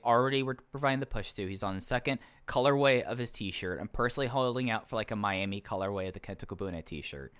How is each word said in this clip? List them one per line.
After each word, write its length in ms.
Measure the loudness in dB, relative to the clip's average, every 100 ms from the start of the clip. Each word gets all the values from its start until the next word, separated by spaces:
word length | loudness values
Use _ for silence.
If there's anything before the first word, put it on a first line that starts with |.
already 400 | 6 6 6 2
were 140 | 0 -4 -8
providing 280 | 0 2 2
the 80 | -2
push 240 | -4 -4
to. 140 | -6 -4
He's 160 | -2
on 120 | -4 -2
the 60 |
second 380 | -2 0 0 -4 -6 -18 -2
colorway 540 | 4 4 6 6 6
of 160 | 2 -4
his 140 | -4
t-shirt. 480 | -4 -6 -4 -4 -4
I'm 80 | -4
personally 400 | 0 0 0 0
holding 420 | 2 0 0 0
out 180 | -2 -2
for, 80 | -4
like, 160 | -2
a 40 | 0
Miami 460 | 0 0 -2 -4
colorway 460 | -4 -2 -2 -2 -4
of 60 |
the 60 | -6
Kento 260 | -10 -10 -10
Kobune 400 | -6 -6 -6 -8
t-shirt. 480 | -10 -10 -12 -14